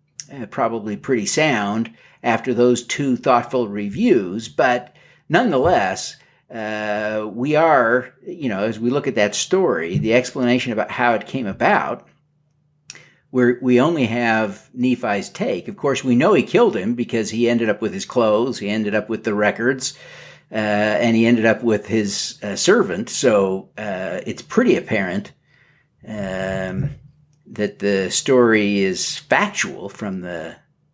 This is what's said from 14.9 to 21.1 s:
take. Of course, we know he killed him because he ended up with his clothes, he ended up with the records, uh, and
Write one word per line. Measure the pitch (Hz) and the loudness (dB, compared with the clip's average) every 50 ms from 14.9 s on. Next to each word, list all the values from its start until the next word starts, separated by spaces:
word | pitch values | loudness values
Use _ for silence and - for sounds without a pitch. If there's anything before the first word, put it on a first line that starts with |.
| 123 120 - 110 104 101 92 - | 0 0 0 -2 -2 -2 -4 -6
take. | - - 208 - 107 87 - - | -8 -6 -4 -4 -4 -4 -6 -10
Of | 101 - | -10 -4
course, | - 143 131 123 - | -2 -2 -2 0 0
we | 131 120 | 2 2
know | 120 147 196 208 | 4 4 4 4
he | 226 214 | 4 2
killed | - - 131 120 107 104 104 | 2 4 4 4 4 2 0
him | 90 110 120 | -2 -2 -2
because | 120 117 - - 113 107 98 | -2 -4 -2 -2 -2 -2 -2
he | 110 113 120 117 | -2 0 2 2
ended | 120 117 117 110 | 2 2 2 0
up | 101 - | 0 0
with | 113 104 87 | -2 -4 -4
his | 98 - | -6 -8
clothes, | - - 127 113 110 107 107 120 135 117 - | -4 0 2 2 4 4 2 2 0 -2 -4
he | 104 101 | -4 -4
ended | 104 110 107 101 104 | -2 -2 -2 0 0
up | 107 104 - | -2 -2 -2
with | 113 104 - | -6 -4 -4
the | 120 104 | -2 0
records, | 104 104 104 101 - 113 123 139 131 - - - - - - - - - - - - _ - | 2 2 2 0 0 0 0 0 -2 -4 -8 -10 -12 -20 -20 -20 -20 -20 -20 -20 -20 _ -10
uh, | - | -6
and | 110 107 107 104 104 107 107 107 80 117 117 | -4 -2 0 0 2 2 2 2 2 2 2